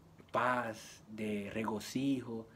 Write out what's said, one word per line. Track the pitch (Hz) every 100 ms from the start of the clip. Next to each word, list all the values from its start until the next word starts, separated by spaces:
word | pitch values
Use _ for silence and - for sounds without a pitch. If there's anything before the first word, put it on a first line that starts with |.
| - - -
paz, | 120 123 123 117 107 - - -
de | 110 107 104 101
regocijo, | 110 107 107 - 127 139 131 117 113 110